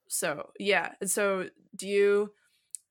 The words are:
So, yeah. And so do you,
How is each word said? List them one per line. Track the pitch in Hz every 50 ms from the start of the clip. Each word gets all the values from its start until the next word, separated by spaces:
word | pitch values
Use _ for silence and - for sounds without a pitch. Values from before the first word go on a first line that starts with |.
| _ _
So, | - - 196 170 147 147 - - _ -
yeah. | 202 202 196 175 165 - - -
And | 196 190
so | - 220 208 202 196 185 175 - - _ _ _ -
do | 190 185 196
you, | 202 202 202 202 202 202 208 208 - _ _ _ _ _ _ _ - - _ _